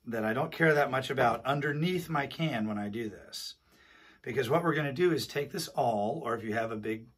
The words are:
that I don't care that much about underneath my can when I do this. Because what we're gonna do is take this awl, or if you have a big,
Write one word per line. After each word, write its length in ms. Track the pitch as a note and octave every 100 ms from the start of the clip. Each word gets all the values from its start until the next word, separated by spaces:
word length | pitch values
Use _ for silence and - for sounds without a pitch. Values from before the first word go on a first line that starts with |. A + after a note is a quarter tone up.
| -
that 200 | A2+ A2
I 80 |
don't 180 | A#2 D#3+
care 220 | - E3
that 160 | D3 C3+
much 180 | C3 C3
about 380 | C3+ B2 A2+ C3
underneath 640 | C#3+ D3+ D3 E3+ F#3 E3
my 160 | D3+ C#3
can 420 | - D#3+ B2 G#2+
when 80 | G#2
I 120 | G#2
do 200 | A2 A2
this. 460 | F2 - - - - _ _ - - - -
Because 300 | - B2 A#2
what 120 | D#3+
we're 120 | E3+
gonna 180 | D3+ C#3+
do 200 | C3 F3+
is 140 | C#3+ -
take 240 | C#3+ C#3+
this 200 | F#3+ E3
awl, 460 | - B2+ G#2+ G#2 D#3+
or 120 | B2+
if 100 | A2+
you 80 | G#2+
have 180 | A2 A2+
a 60 | A2
big, 300 | A2 A2 A2+